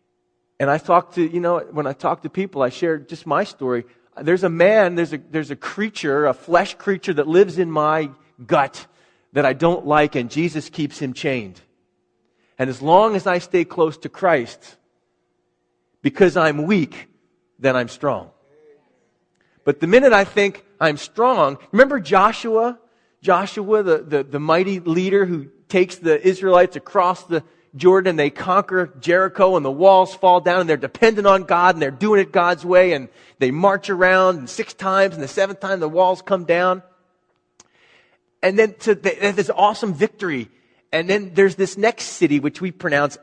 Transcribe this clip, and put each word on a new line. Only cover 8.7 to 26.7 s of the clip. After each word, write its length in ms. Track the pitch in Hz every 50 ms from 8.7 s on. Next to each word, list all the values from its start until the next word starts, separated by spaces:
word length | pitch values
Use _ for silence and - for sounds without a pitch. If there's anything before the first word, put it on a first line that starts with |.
| - - - _ _ _ _ _ _ _ _ _ -
that 140 | 139 143
I 80 | 131 135
don't 320 | 131 165 170 180 - -
like, 280 | 143 147 151 151 147 -
and 160 | 135 120 117
Jesus 380 | - 151 170 175 147 156 - -
keeps 300 | - - 147 139 - -
him 160 | 147 131 123
chained. 440 | - - 147 131 120 104 95 90 - _ _ _ _ _ _ _ _ _ _ _ _ _ _ _ _ _ _ _ -
And 100 | 131 135
as 140 | 123 113 135
long 340 | 156 170 190 214 226 214
as 100 | 185 -
I 120 | 196 180 175
stay 260 | 175 - - 175 165
close 320 | - - 185 160 160 139 -
to 120 | - 151
Christ, 680 | - - 196 180 160 135 117 - - - _ - - _ _ _ _ _ _ _ _ _ _ _ _ _ _ _ _ _ _ _ _ _ _ _ _ _ -
because 340 | 139 - - 196 175 147
I'm 300 | 180 160 156 147 151 151
weak, 420 | 175 214 185 147 - - - - - _ _ _ _ _ _ _ _ _ _
then 160 | 123 135 127
I'm 140 | 127 120 110
strong. 400 | - - 151 143 120 92 82 80 _ _ _ _ _ _ _ _ _ _ _ _ _ _ _ _ _ _ _ _ _ _ _ _ _ _ _
But 160 | 143 147 -
the 60 | 160
minute 260 | 170 208 254 277 262 226
I 120 | 196 196
think 420 | 196 - 208 202 196 196 - _ _ _ _
I'm 200 | 160 160 147 143
strong, 580 | - - _ 214 233 254 247 196 151 139 139 - - _ -
remember 260 | 214 269 269 285 247
Joshua? 800 | 165 143 202 190 196 220 220 - - 233 220 226 226 240 240 - _ _ _ _ _ _ _ _ -
Joshua, 600 | 190 180 175 196 190 - 214 196 196 214 214 196
the, 160 | 185 160 151 156
the, 200 | 156 151 139 135
the 160 | 135 139 143
mighty 420 | 147 156 160 175 185 196 196 180
leader 440 | 170 170 160 180 185 190 190 202 196
who 240 | 180 175 151 139 139 _ _ _
takes 300 | _ - 180 190 185 -
the 240 | - 170 165 151 147
Israelites 560 | 175 190 185 185 196 190 180 180 180 185